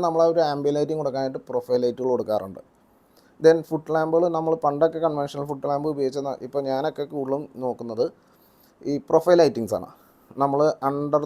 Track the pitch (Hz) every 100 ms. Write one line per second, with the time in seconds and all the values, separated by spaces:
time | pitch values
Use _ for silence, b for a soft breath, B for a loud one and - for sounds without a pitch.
0 | 175 165 165 165 151 143 143 147 147 156
1 | 139 135 135 127 - 123 123 123 123 120
2 | 127 123 107 107 95 - - _ _ _
3 | _ b b b 160 165 156 156 151 160
4 | 160 165 175 160 160 165 147 143 160 160
5 | 165 147 143 143 143 139 143 143 151 143
6 | 135 139 139 - 123 143 135 131 151 143
7 | 147 147 131 139 151 120 127 113 117 110
8 | 160 - b b b b b b - 143
9 | - 160 180 170 147 117 104 98 78 -
10 | b b b - 139 139 151 - 135 143
11 | 147 147